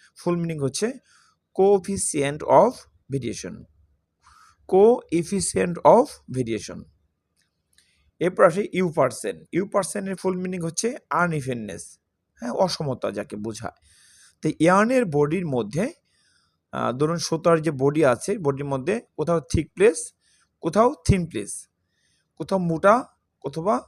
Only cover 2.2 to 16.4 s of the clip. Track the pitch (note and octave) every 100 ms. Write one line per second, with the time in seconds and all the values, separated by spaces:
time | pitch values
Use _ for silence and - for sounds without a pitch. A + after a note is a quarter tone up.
2.2 | C#3 D3+ - C3+ G#3+ - - _ - C3+
3.2 | A#2 - F#2 E2+ - _ _ _ _ _
4.2 | _ _ _ _ - F#3+ G#3+ B3 - E3+
5.2 | D#3+ G3+ E3+ F#3+ F#3 E3 D3 G#3 D4+ -
6.2 | - B2+ A2+ G#2+ - F2 - _ _ _
7.2 | _ _ _ _ _ _ _ _ _ -
8.2 | F3+ - F#3+ E3+ G#3+ F3 F#3 D3+ B2+ -
9.2 | G#2 D#2+ - D#3+ G3 G3+ F3+ G3+ F#3+ F#3
10.2 | F#3+ F#3 F#3 F#3 E3 - A3+ C4+ - D3+
11.2 | F3 D#3 C3 A#2+ G#2 F2 - _ _ _
12.2 | _ - A#3+ - F#3 - D3+ B2 G#2+ G2+
13.2 | G#2 G#2 A2 G#2+ A2 - _ _ _ _
14.2 | _ _ D#3 - D#3+ F#3+ A3+ C4 G#3 D3
15.2 | D3 F#3 E3+ B2+ G#2 C3 B3 - _ _
16.2 | _ _